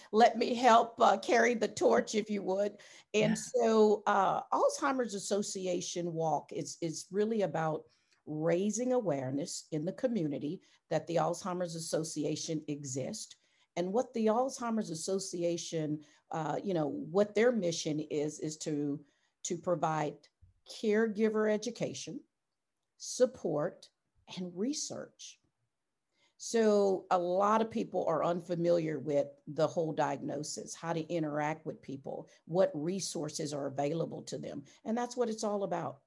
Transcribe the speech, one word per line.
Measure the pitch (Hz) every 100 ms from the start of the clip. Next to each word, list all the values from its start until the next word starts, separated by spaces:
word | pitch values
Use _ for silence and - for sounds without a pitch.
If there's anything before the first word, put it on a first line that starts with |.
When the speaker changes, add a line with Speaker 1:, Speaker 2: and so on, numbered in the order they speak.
| -
Speaker 1:
let | 214 233 220
me | -
help, | 233 254 226 - -
uh, | 220 196
carry | - 240 233
the | 233 214
torch, | - 247 233 - 214
if | 208
you | 208
would." | 185 190 208 - - - -
And | 214 214
Speaker 2:
Yeah. | 220 - -
Speaker 1:
so, | 233 220 214 202 -
uh, | 208 185 156 -
Alzheimer's | 285 571 571 294 262 240
Association | 196 - 202 202 196 185 180 170 180 170
Walk | 160 160 147 -
is, | - 160 -
is | 170 160 -
really | 190 208 226
about | 185 160 160 156 - _ _ _ -
raising | 151 160 170 202 208 247
awareness | 247 208 139 131 139 139 - -
in | 156
the | 165
community | 185 - 202 156 143 147 185 _ _ -
that | 160 160
the | 165
Alzheimer's | 160 170 196 180 180
Association | 165 160 160 160 - 147 151 - 160 151
exists | 143 143 131 - 214 - - _ _ _ -
and | 180
what | 208 254
the | 233 214
Alzheimer's | 214 262 262 240 220 175
Association, | 165 - 190 190 180 170 170 - 165 156 151 - _ -
uh, | 165 151 147
you | 202
know, | 175 151
what | 294 156 170 208
their | 202 240
mission | 240 175 165 165 151
is, | 156 151 151 147
is | 151 151
to, | - 147 147 143 - _ _ _
to | - 170
provide | 175 170 165 156 151 - - _ - _ - -
caregiver | 226 208 226 202 220 214 214
education, | 214 214 226 135 131 - 214 - _ _ _ _ _ _ -
support, | - - 247 - 190 151 165 - - _ _ _ - -
and | 180
research. | 175 233 294 - - - - - - _ _ _ _ _ _ _ _ _ -
So | - 226 220 208 196 190 -
a | 185
lot | 175 180 202 220
of | 220
people | 226 175 185 175
are | 160
unfamiliar | 156 175 165 175 170 170 156 151
with | 143 143 139 - -
the | 147 151
whole | 165 160
diagnosis, | 151 143 143 151 143 151 - -
how | - 165
to | 165 160
interact | 170 156 147 147 156 160
with | -
people, | - 139 - - 165 - -
what | 165 190
resources | 156 151 196 160 170 151 156 156
are | 147 139
available | 131 143 165 151 -
to | - 139
them. | 143 147 - -
And | - 226
that's | 240 240
what | 233
it's | 220
all | 214 208
about. | 196 170 143 135